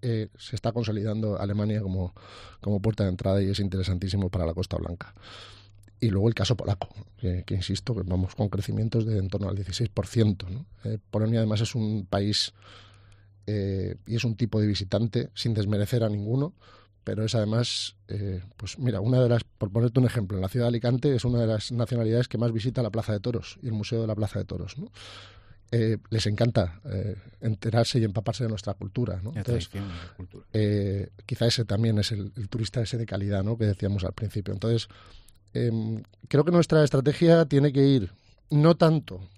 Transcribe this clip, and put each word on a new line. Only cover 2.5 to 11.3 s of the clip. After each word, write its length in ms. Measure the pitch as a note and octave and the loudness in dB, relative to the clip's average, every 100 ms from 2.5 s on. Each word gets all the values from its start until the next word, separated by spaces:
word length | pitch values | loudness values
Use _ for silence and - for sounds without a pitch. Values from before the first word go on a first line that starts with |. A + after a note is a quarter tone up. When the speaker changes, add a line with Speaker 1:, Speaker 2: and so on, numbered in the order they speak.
| - | -8
Speaker 1:
como 200 | - G2+ | -2 0
puerta 220 | G#2+ G#2+ | 0 0
de 60 | G2+ | 0
entrada 340 | F2+ G2 G2 | 0 2 2
y 60 | G2 | 2
es 100 | G2 | 0
interesantísimo 680 | G2+ F#2+ F#2 F2+ F#2+ G2+ F#2 | -2 -2 -2 -2 0 0 0
para 160 | F#2 E2 | 0 -2
la 80 | |
Costa 240 | E2+ F#2 E2 | -2 -4 -4
Blanca. 360 | E2 F2 - - - - - - - - - - | -4 -8 -12 -18 -20 -20 -20 -20 -20 -20 -20 -2
Y 100 | A#2 | 0
luego 200 | G2 A2 | 4 2
el 40 | A2+ | 2
caso 200 | - A2+ | 0 0
polaco, 320 | - G2+ - - - - | 0 -4 -4 -12 -20 -6
que, 260 | F#2 F2+ - | -4 -2 -2
que 100 | F#2 | -4
insisto, 380 | - F#2+ - A2+ | -2 -4 -2 -4
que 80 | F#2 | 0
vamos 280 | F2+ F#2 - | 0 -2 -2
con 120 | G#2 | -2
crecimientos 580 | G2 - G#2 A2 A#2 A2 | -2 -2 -2 0 0 0
de 120 | G#2+ | 0
en 100 | F#2 | 0
torno 220 | G2 G2 | -2 -4
al 60 | G2 | -4
dieciséis 340 | G2 - A2+ | -6 -4 -2
por 180 | - G2 | -2 -2
ciento, 400 | A#2 G#2+ G2 F2+ | 2 2 2 -4
¿no? 160 | G#2 D#3+ - A2 | -10 -12 -12 -6
Eh, 140 | G#2+ _ | -6 _
Polonia, 300 | G#2 A2 | -2 2